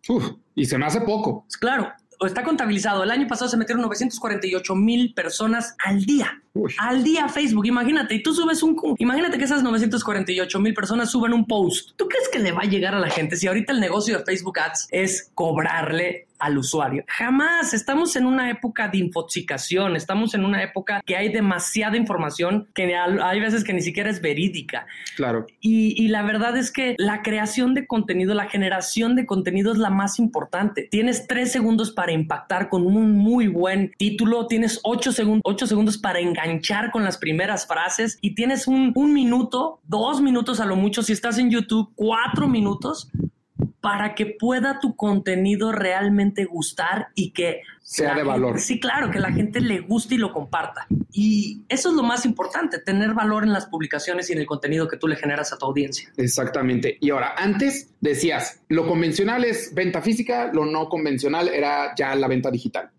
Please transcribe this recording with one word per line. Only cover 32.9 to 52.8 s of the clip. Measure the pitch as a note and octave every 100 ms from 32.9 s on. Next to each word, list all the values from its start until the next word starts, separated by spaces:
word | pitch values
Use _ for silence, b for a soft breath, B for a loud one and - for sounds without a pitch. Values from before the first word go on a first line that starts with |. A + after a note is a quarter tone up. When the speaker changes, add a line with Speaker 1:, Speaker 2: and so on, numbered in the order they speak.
| G#3 A3 G3+
Speaker 2:
muy | G#3+ A#3+ A3
buen | E3+ F3+ G3 F#3+ -
título, | G3+ G#3 A3+ A#3 A3+
tienes | A3+ A3+ A3+
ocho | G#3+ A#3+ C4+
segun-, | A#3+ G#3+ G#3+ F#3+
ocho | G3 A#3+
segundos | G#3 G#3+ G#3+
para | G3+ F3
enganchar | F3 F3 E3 E3 D#3+ G#3 G#3+
con | A3+
las | G3 F3+
primeras | D#3 D#3 G3 G3+ -
frases | D#3+ F3+ F3+ A3+ -
y | G#3
tienes | G#3 A#3+ C4+ C4
un, | C4 C4 B3
un | D4
minuto, | C#4+ B3+ B3 A#3 B3 D#4+ D#4+
dos | D3+ G#3 A#3 C#4+
minutos | C#4 B3 A#3 A3+
a | G#3+
lo | F#3
mucho, | G3+ G#3
si | A3
estás | G#3+ A#3+ A#3
en | B3
YouTube, | A#3 - A3 G#3+ -
cuatro | G#3+ A3+ B3 - C#4+
minutos | A#3+ G3+ G3+ - D#4 - - - _ _ - - -
para | G#3 G3+ G#3 G#3
que | G#3
pueda | - A3+ B3+ C#4 C4+
tu | C4+ -
contenido | G#3 G3+ F#3 F#3 G3 G#3 A3
realmente | G#3 F#3+ F#3 G3+ G3+ G3+ G3+ F#3+
gustar | F3 D3+ - E3+ G3+ - -
y | F#3+
que | - E3+ D3+ B B
Speaker 1:
Sea | - - D3
Speaker 2:
la |
Speaker 1:
de | D3
Speaker 2:
gente, | C#3
Speaker 1:
valor. | B2+ B2+ A#2
Speaker 2:
sí, | - B3+
claro, | B3 C4+ B3+
que | F3+
la | F3
gente | - G#3+ A#3+
le | B3 F#3+
guste | F3 A3 - B3+
y |
lo | G#3
comparta. | D#3 C#3+ F3 D#3 - - C#3+ -
Y | - G#3 G#3 G#3 - -
eso | C4+ F4+
es | D#4+
lo |
más | A#3 A#3+ A#3+
importante, | A3 F#3 - E4+
tener | E3+